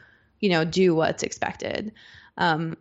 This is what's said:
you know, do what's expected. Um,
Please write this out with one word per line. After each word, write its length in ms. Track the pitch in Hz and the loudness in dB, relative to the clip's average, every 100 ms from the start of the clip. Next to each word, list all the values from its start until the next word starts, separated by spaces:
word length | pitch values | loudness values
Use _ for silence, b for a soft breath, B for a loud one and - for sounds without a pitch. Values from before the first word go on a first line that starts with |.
| b b b b | b b b b
you 100 | 208 | 0
know, 160 | 170 165 | 2 2
do 280 | 180 185 | 4 4
what's 300 | 160 160 - | 4 0 -2
expected. 680 | - - - - - - 214 - B B B - | -6 -4 -6 -4 -6 -6 -8 -12 B B B -2
Um, 380 | 175 156 165 160 | 0 0 -2 -2